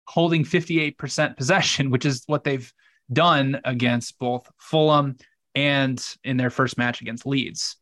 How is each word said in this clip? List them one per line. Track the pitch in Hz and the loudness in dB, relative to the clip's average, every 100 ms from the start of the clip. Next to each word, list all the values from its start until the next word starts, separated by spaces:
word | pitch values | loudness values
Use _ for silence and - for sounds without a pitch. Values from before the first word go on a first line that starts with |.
| - | -4
holding | - 170 165 | 0 2 2
fifty-eight | 151 180 175 165 151 - | 2 0 0 -2 -2 -6
percent | 143 - 151 - | -10 -2 -2 -2
possession, | 131 190 - - 139 | 0 2 2 0 0
which | 127 147 | 0 0
is | 127 - | -4 -4
what | 147 | -2
they've | - 135 117 _ _ _ _ | -2 -4 -6 _ _ _ _
done | 123 170 156 135 139 | 2 4 4 2 -2
against | 131 123 123 120 - - | -4 0 0 0 -4 -8
both | 123 123 - _ | -4 -4 -8 _
Fulham | - 160 156 151 139 127 _ _ _ 139 | -2 2 4 4 2 -6 _ _ _ -2
and | 143 143 135 127 - - 127 | 0 2 0 -2 -8 -12 -4
in | 127 | -2
their | 127 | -2
first | - 127 - | 0 -2 0
match | 120 120 | -4 -4
against | 117 117 135 | -10 -10 -4
Leeds. | 139 107 - - - | -4 -4 -6 -10 -10